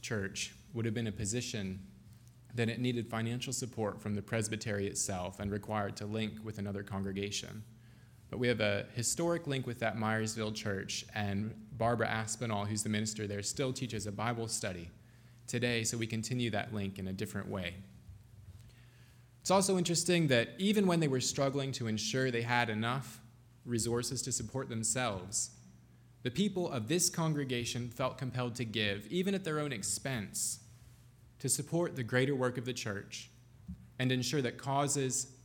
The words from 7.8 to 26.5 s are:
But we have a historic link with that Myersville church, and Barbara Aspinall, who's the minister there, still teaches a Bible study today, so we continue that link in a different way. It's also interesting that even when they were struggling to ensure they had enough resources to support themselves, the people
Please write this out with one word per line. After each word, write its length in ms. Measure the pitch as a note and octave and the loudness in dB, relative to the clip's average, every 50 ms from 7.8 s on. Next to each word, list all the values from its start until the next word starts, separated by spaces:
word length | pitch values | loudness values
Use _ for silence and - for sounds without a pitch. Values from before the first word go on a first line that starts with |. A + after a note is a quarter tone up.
| - - - - - - - - - - | -20 -20 -20 -20 -20 -20 -20 -20 -12 -8
But 80 | - G#2 | -2 2
we 80 | B2 B2 | 4 4
have 120 | A#2+ G#2+ | 4 4
a 280 | G#2+ G#2 G2+ G2+ G#2+ - - | 4 4 4 2 -2 -4 -4
historic 500 | B2 A#2 - - - E3+ E3+ F3 E3+ E3+ | -2 0 0 0 2 2 2 2 0 0
link 220 | C#3+ C3+ C3 B2+ B2+ | -2 -2 -2 -2 -4
with 100 | A#2 - | -4 0
that 160 | A#2 A2 G2+ A2+ | 0 0 0 2
Myersville 580 | A2 A2 A2 A2 A2 A2 A2 A#2 A2 G#2+ G#2+ | 2 2 2 2 2 0 -2 -2 -2 -2 -2
church, 500 | G#2+ - A2 G2 F#2+ G2+ - - - - - - | -2 -2 -2 -2 -2 -2 -4 -6 -6 -6 -6 -4
and 400 | G#2+ G#2 G2+ G2 G2 G#2+ A2 A#2+ - - - C#3+ A2+ | -2 -2 0 0 0 -2 -2 -6 -8 -12 -10 -4 0
Barbara 300 | A2+ A#2 A#2+ A2+ A2 - | 2 2 4 2 2 0
Aspinall, 580 | A2+ A2 A2 A2 - - B2 A2+ G#2+ G2+ G#2 | 0 -2 -2 -4 -4 -4 -2 -2 0 0 0
who's 160 | G#2 A2 G#2 | 0 0 -2
the 80 | - A2+ | 0 2
minister 380 | G#2+ G#2 A2 G#2+ G#2+ A2 G#2+ G2+ | 2 2 0 0 -2 -4 -4 -4
there, 160 | G2+ G2+ G2+ | -2 -4 -4
still 280 | - - - C#3 C3 | -4 -2 -2 -2 -2
teaches 360 | C3 - C3 A#2 A#2 G#2+ F#2 G#2+ | -2 -2 -4 -4 -4 -4 -4 -4
a 40 | |
Bible 360 | G2+ G#2 G#2+ A#2+ A#2+ A#2 A2+ A2+ | -4 -2 0 0 0 0 -2 -4
study 420 | - - - G2+ F2+ F2 E2+ E2+ - - - - - - - - - - - | -4 -4 -4 -4 -4 -6 -8 -12 -14 -18 -20 -20 -20 -20 -20 -20 -20 -20 -10
today, 380 | - - A#2 A#2+ A#2+ A#2+ A#2 A2 | -4 -2 0 2 2 2 2 2
so 120 | A2 - | 0 0
we 120 | A#2 A2+ G#2 | 0 -2 -2
continue 420 | A2+ A2 A2 - C3 B2 A#2+ A2+ | -2 -2 -2 -2 0 0 0 0
that 240 | G2+ G2+ - A#2+ G#2+ | 0 0 -2 -2 -2
link 240 | G#2 G2+ G2 F#2+ F#2+ | -2 -2 -2 -4 -4
in 100 | F#2 F#2 | -6 -4
a 60 | F#2+ | -4
different 360 | F#2+ G#2+ G2 - G2+ F#2 F#2+ | -4 -4 -4 -4 -6 -4 -4
way. 260 | G2 F#2+ F2+ E2+ F#2 F#2 - - - - - - - - - - - - - - - - - - - - - - - - - - - - - - - - | -4 -4 -4 -4 -6 -8 -14 -16 -18 -20 -18 -18 -18 -18 -20 -20 -20 -20 -20 -20 -18 -18 -20 -20 -20 -20 -20 -20 -20 -20 -20 -20 -20 -20 -20 -20 -20 -6
It's 100 | - - | 2 6
also 260 | F3+ G3+ F#3+ F#3+ F#3+ F#3 | 6 6 6 6 4 4
interesting 500 | E3+ D#3+ E3+ D#3+ - - F3+ E3+ E3 C#3+ | 4 4 2 2 4 6 6 6 8 8
that 260 | B2+ A#2 A#2 - - - | 8 6 6 4 0 0
even 300 | F#3+ G#3 G#3+ G#3+ G3+ F#3 | 4 4 6 6 6 6
when 140 | E3+ E3 | 6 6
they 60 | D#3+ C#3+ | 6 4
were 140 | C3 B2+ | 4 2
struggling 500 | B2 - - - C#3 C#3 C3+ C#3+ C3+ C3+ B2+ | 2 2 2 2 2 2 2 0 -2 -2 -2
to 120 | - A#2+ | -2 0
ensure 460 | A2 G#2+ G#2+ G#2+ - - C3 C3 C3 | 0 0 0 0 0 2 2 2 2
they 100 | A#2+ A#2 | 2 2
had 300 | A#2 A#2+ B2 A#2+ A#2+ A2+ | 2 4 4 4 4 4
enough 500 | G#2+ G#2+ A2 A#2+ B2+ C3+ B2 - - - - - - - - - - - - | 2 0 2 0 0 0 -2 -6 -12 -16 -18 -20 -20 -20 -20 -20 -20 -14 -6
resources 600 | B2 A#2+ A#2 A2+ A#2+ A#2 A#2+ B2 - C3+ A#2+ - | -2 0 2 2 2 2 0 0 0 -2 -4 -2
to 80 | C3+ | -2
support 380 | B2 - A#2 G#2+ - C3 C3+ - | -2 -2 -2 -2 -4 -4 -4 -4
themselves, 840 | A#2 A2+ A2 - - C3 B2 A#2 G2 F#2 F2+ F#2+ - - - - - - - - - - - - - - - - - - - | -4 -2 0 0 2 2 2 0 0 -2 -4 -2 -2 -2 -2 -2 -6 -16 -20 -20 -20 -20 -20 -20 -20 -20 -20 -20 -16 -4 -4
the 60 | B2+ | -2
people 420 | - - G3+ G#3 | 0 2 2 2